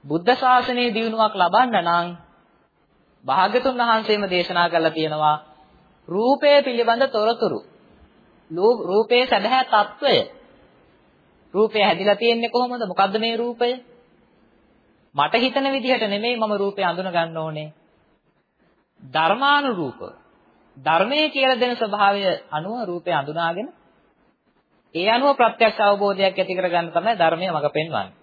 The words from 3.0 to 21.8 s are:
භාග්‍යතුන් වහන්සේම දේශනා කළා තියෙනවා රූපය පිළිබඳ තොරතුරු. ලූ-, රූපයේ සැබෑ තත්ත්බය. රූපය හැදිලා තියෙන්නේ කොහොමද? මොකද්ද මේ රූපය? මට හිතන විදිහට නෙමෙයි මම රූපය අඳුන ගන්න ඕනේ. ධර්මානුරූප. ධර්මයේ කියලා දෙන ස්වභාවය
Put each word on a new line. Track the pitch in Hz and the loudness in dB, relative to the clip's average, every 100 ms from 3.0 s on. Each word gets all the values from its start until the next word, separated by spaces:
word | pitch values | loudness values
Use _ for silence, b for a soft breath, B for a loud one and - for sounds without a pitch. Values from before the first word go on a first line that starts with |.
| _ _ 131 | _ _ -2
භාග්‍යතුන් | 139 196 247 262 247 | 0 2 0 -2 -2
වහන්සේම | 233 220 214 208 196 | 0 0 0 -2 0
දේශනා | 180 180 175 170 | -2 -2 0 2
කළා | 165 160 | 2 0
තියෙනවා | 160 156 151 151 151 - _ _ _ _ _ - | -2 -4 0 0 0 -6 _ _ _ _ _ -8
රූපය | 180 240 277 294 285 | -2 0 2 6 4
පිළිබඳ | 262 240 233 233 269 | 4 0 0 2 0
තොරතුරු. | 220 214 233 202 127 - _ _ _ _ _ _ _ _ | 0 0 0 -2 -4 -10 _ _ _ _ _ _ _ _
ලූ-, | 165 208 240 | 0 2 2
රූපයේ | 170 202 220 240 254 | 0 0 2 2 2
සැබෑ | 220 214 262 247 | 0 2 0 2
තත්ත්බය. | 214 208 - 285 160 - - - _ _ _ _ _ _ _ _ _ _ | 2 0 -2 0 0 0 -12 -20 _ _ _ _ _ _ _ _ _ _
රූපය | 185 214 220 | -2 0 2
හැදිලා | 208 170 196 202 | 2 2 0 2
තියෙන්නේ | 233 233 233 | 2 0 -2
කොහොමද? | 240 247 247 | -2 -2 -4
මොකද්ද | 214 180 196 214 | -6 0 0 0
මේ | 226 226 | -4 -4
රූපය? | 240 233 240 254 - _ _ _ _ _ _ _ _ _ _ _ _ 143 | -4 -2 -2 -2 -12 _ _ _ _ _ _ _ _ _ _ _ _ -2
මට | 151 233 | 0 2
හිතන | 254 269 277 | 0 0 -2
විදිහට | 269 247 240 220 | -2 0 0 0
නෙමෙයි | 202 233 240 | -2 -4 -2
මම | 214 | -2
රූපය | 208 196 196 | -2 -2 -2
අඳුන | 185 170 185 | -2 -2 -4
ගන්න | 170 165 165 | -2 -4 -6
ඕනේ. | 160 151 151 _ _ _ _ _ _ _ _ _ _ _ _ _ | -8 -8 -12 _ _ _ _ _ _ _ _ _ _ _ _ _
ධර්මානුරූප. | 135 151 160 220 277 285 277 196 139 - 92 - _ _ _ _ _ 131 | -6 0 0 2 2 2 0 -4 -6 -8 -16 -16 _ _ _ _ _ -6
ධර්මයේ | 139 165 202 294 311 | 0 2 2 0 -2
කියලා | 277 262 247 | 0 2 2
දෙන | 247 | 0
ස්වභාවය | 240 | -2